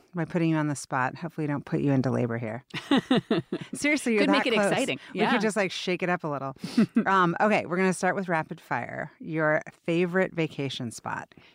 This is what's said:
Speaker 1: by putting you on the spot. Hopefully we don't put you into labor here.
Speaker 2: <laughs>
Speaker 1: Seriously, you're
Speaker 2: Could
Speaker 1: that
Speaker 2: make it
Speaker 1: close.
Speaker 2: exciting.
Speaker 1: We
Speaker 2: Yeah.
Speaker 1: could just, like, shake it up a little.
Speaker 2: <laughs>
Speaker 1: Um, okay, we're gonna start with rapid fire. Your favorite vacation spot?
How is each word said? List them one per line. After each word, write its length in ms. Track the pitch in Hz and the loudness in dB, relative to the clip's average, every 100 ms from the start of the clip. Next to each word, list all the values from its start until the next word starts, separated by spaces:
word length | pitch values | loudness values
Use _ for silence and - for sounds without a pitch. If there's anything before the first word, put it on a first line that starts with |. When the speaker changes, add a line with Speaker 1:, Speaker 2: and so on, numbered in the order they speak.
| _ | _
Speaker 1:
by 120 | 180 | -6
putting 260 | 156 180 165 | -2 2 2
you 60 | 156 | 2
on 100 | 151 | 0
the 80 | |
spot. 400 | 139 - 139 127 | -2 -4 -2 -2
Hopefully 320 | - 165 - 151 | -4 -10 -6 -4
we 60 | |
don't 120 | 143 | -4
put 160 | - - | -4 -2
you 120 | 143 | 2
into 180 | 135 127 | 2 2
labor 260 | 120 120 117 | 0 0 -2
here. 260 | 113 113 - 165 - | -6 -8 -10 -12 0
Speaker 2:
<laughs> 840 | 262 - 214 - 170 - - - | 0 2 0 2 -2 -2 -8 -8
Speaker 1:
Seriously, 400 | - 285 302 247 | -4 -2 0 0
you're 80 | 214 | 2
Speaker 2:
Could 80 | 277 | 4
Speaker 1:
that 20 | |
Speaker 2:
make 140 | 294 254 | 2 2
it 80 | |
Speaker 1:
close. 180 | 220 202 | 2 2
Speaker 2:
exciting. 260 | 180 262 135 - | 2 0 -4 -8
Speaker 1:
We 60 | 185 | -2
Speaker 2:
Yeah. 100 | 214 | 0
Speaker 1:
could 100 | 233 | 2
just, 140 | 214 214 | 0 0
like, 140 | 190 | -2
shake 320 | - - 180 | -2 -4 -2
it 60 | 180 | -2
up 160 | 180 | -2
a 40 | 160 | -4
little. 280 | 139 135 131 | -6 -8 -10
Speaker 2:
<laughs> 440 | - - 208 - 190 | -2 2 2 2 4
Speaker 1:
Um, 300 | 190 175 170 | 6 4 4
okay, 240 | 214 196 104 | 2 2 0
we're 100 | 175 | 0
gonna 160 | 190 | 0
start 240 | 180 185 175 | 2 0 0
with 120 | 180 | 0
rapid 320 | 165 156 170 | -2 -2 -10
fire. 520 | - 131 117 131 - - | -6 -6 -4 -8 -10 -10
Your 420 | - 160 156 151 - - - | -6 0 2 2 -2 -8 -2
favorite 480 | 170 180 180 185 | 0 2 2 0
vacation 560 | - 156 - 139 - 120 | 0 -2 -2 -6 -4 -8
spot? 440 | - - - - - - | -8 -8 -8 -10 -18 -20